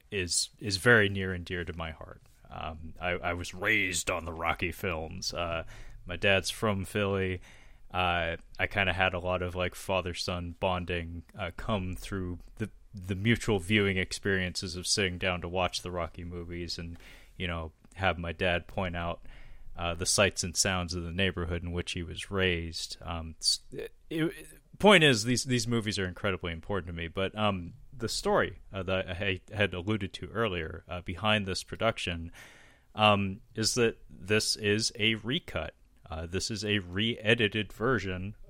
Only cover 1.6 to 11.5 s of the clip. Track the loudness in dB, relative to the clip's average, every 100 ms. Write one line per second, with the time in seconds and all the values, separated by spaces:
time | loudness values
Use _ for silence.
1.6 | -6 -6 -8 -10 -14 -18 -20 -20 -16 -10
2.6 | -10 -10 -12 -6 -4 -2 -2 -4 -6 -2
3.6 | 2 4 2 0 -2 -2 -4 -2 0 0
4.6 | -2 -2 -4 -4 -6 -8 -6 -4 -2 -2
5.6 | -6 -10 -14 -12 -10 0 4 4 2 0
6.6 | 0 0 -2 0 0 2 0 -2 -8 -20
7.6 | -20 -20 -8 0 2 2 0 -4 -8 -2
8.6 | 0 2 2 4 2 2 0 0 0 -2
9.6 | -2 -4 0 0 0 -4 -4 -4 -6 -2
10.6 | 0 0 0 -4 -4 -8 -12 -8 -8